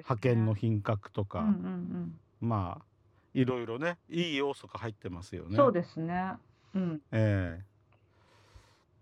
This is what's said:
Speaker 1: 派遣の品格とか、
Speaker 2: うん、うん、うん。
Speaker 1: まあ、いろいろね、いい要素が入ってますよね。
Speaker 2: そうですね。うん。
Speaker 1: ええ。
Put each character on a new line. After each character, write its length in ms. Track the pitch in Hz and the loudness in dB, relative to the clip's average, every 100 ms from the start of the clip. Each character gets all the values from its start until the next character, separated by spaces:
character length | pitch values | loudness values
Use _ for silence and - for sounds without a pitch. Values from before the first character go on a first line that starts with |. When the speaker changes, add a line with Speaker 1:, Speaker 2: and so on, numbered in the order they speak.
| - | -4
Speaker 1:
派 140 | 113 | 2
遣 240 | 131 117 110 | 4 4 4
の 80 | |
品 280 | 104 113 104 | 2 2 2
格 300 | 101 104 - | 2 -2 -2
と 140 | - 101 | -4 -4
か、 140 | - | 0
Speaker 2:
う 40 | 214 | 2
ん、 20 | |
う 20 | |
ん、 40 | |
う 40 | 180 185 180 175 180 170 160 _ - 117 | 2 0 -6 -6 -6 -6 -10 _ -6 0
ん。 20 | |
Speaker 1:
ま 320 | 107 87 - | 0 0 -6
あ、 40 | - _ _ _ _ | -14 _ _ _ _
い 100 | 135 127 | 2 2
ろ 160 | 127 | 2
い 40 | 113 | -2
ろ 140 | 120 | -2
ね、 180 | 170 175 - | -2 -4 -4
い 240 | 170 175 | -2 0
い 20 | 139 | 0
要 160 | 139 | 0
素 140 | 131 107 | -2 -10
が 100 | 104 | -8
入 120 | 117 | -8
っ 20 | |
て 160 | 107 90 | -8 -10
ま 140 | 87 | -10
す 120 | 98 90 | -8 -10
よ 120 | 82 | -2
ね。 60 | 104 | 4
Speaker 2:
そ 140 | 269 | 6
う 20 | |
で 120 | 175 | 4
す 160 | - 160 | -2 -6
ね。 340 | 165 180 185 - _ _ _ 190 | -4 -4 -4 -8 _ _ _ -4
う 40 | |
ん。 220 | 175 156 - | -2 -4 -2
Speaker 1:
え 480 | 113 107 98 90 82 | 2 2 2 0 -6
え。 40 | 98 _ _ _ _ _ _ _ - - _ _ _ _ | -14 _ _ _ _ _ _ _ -20 -20 _ _ _ _